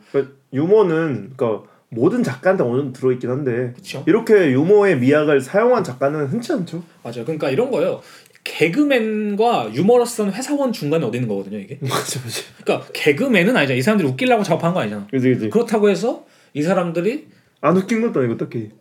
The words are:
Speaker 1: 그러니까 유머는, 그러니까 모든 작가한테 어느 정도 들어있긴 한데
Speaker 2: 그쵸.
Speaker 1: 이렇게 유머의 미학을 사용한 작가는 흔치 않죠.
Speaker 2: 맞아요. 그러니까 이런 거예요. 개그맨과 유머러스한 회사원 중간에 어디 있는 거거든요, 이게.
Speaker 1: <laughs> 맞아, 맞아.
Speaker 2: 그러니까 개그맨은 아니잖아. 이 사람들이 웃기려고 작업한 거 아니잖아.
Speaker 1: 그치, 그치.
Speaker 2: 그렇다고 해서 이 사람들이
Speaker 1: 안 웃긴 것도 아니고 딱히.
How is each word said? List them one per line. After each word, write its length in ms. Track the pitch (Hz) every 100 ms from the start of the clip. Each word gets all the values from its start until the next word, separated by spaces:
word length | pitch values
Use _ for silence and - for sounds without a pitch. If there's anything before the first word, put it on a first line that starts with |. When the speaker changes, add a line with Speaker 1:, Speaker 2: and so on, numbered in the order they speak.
| _
Speaker 1:
그러니까 240 | 143 135 - _
유머는, 800 | 127 165 214 190 160 165 120 98 -
그러니까 320 | 120 101 - _ _
모든 320 | 117 143 247
작가한테 420 | 196 123 180 190
어느 140 | 123 123
정도 140 | 143 127
들어있긴 320 | 131 123 117
한데 420 | 131 139 117 127 123
Speaker 2:
그쵸. 260 | - 135 165
Speaker 1:
이렇게 420 | 208 226 214 165
유머의 480 | 127 165 208 202 151
미학을 420 | 123 147 151 143
사용한 420 | 131 196 240 247
작가는 420 | 185 131 139 151 139
흔치 260 | 208 -
않죠. 300 | 285 170 165 175 _
Speaker 2:
맞아요. 220 | 120 117
그러니까 260 | 117 160 156
이런 200 | 135 262
거예요. 300 | 202 175 127 - - _ _
개그맨과 1300 | - - 156 202 294 262 220 214 214 202 233 196 113
유머러스한 580 | 113 185 247 233 - 208
회사원 400 | 196 262 285 269
중간에 320 | 214 147 165
어디 140 | 117 120
있는 100 | 120
거거든요, 300 | 98 95 104
이게. 200 | 98 131
Speaker 1:
<laughs> 40 |
맞아, 380 | 135 127 - 131
맞아. 220 | 123 - - -
Speaker 2:
그러니까 240 | - - -
개그맨은 640 | - - 143 269 208 180 247
아니잖아. 200 | 139 127
이 40 |
사람들이 260 | 131 214 147
웃기려고 340 | 131 254 233
작업한 300 | 196 160 165
거 60 | 180
아니잖아. 260 | 113 104 101
Speaker 1:
그치, 240 | 135 127
그치. 160 | 120 107
Speaker 2:
그렇다고 380 | 208 233 220 208
해서 340 | 180 226 302 - _ _
이 80 | 139
사람들이 640 | 156 190 175 165 185 294 - _ _ _
Speaker 1:
안 160 | 147 180
웃긴 240 | 190 226
것도 180 | 226 160
아니고 160 | 123 113
딱히. 340 | 151 123 107 -